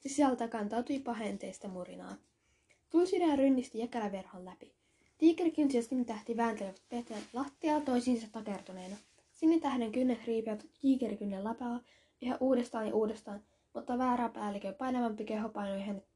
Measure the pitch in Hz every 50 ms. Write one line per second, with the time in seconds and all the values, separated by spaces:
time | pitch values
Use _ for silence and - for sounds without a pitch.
0 | - 269 269 294 294 269 247 233 233 233 233 220 208 208 226 240 240 - 277 269
1 | 269 240 233 214 220 202 202 196 190 190 190 - - 196 185 180 175 180 180 185
2 | 180 185 196 - _ _ _ _ _ _ _ _ _ _ _ _ _ _ - 330
3 | 359 370 403 339 349 320 285 269 269 277 269 254 247 - - 220 233 240 - 233
4 | 214 202 196 190 190 - - 180 180 180 - - - - _ _ _ _ _ _
5 | _ _ _ - 311 330 330 - 359 330 320 302 294 277 269 233 233 - 262 254
6 | 240 233 220 208 - - 226 226 233 226 220 214 202 190 185 - _ _ 240 240
7 | 233 - 226 208 214 - - 247 277 277 - _ - 311 302 302 294 277 247 247
8 | 240 254 247 226 220 - - 226 214 208 196 185 - - 185 185 185 185 202 -
9 | - _ _ _ _ _ _ - 320 320 339 320 320 269 254 247 226 220 220 254
10 | 254 254 240 226 - 240 226 226 220 220 214 214 - - _ _ - 269 262 262
11 | 240 214 208 - 208 202 196 190 196 220 233 - 247 240 240 247 - _ _ _
12 | _ _ _ _ 247 247 254 - 254 262 262 240 240 - - 226 220 208 - 220
13 | 220 214 214 - - 220 202 202 - _ _ _ _ _ - 240 - - 247 240
14 | 254 254 247 240 240 226 226 226 214 208 202 202 - 196 196 - 262 262 254 247
15 | 240 226 214 220 214 214 220 214 220 220 - 214 202 196 196 196 196 214 202 196
16 | - _ _